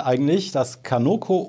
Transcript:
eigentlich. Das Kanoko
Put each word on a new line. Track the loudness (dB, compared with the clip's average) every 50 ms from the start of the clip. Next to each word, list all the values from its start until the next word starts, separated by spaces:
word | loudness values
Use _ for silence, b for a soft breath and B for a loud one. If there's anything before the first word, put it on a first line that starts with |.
| 0
eigentlich. | 0 0 2 2 2 2 0 0 -2
Das | -2 -2 -2 -2 -6 -12 -6
Kanoko | -2 0 2 2 2 2 0 0 0 0 0 0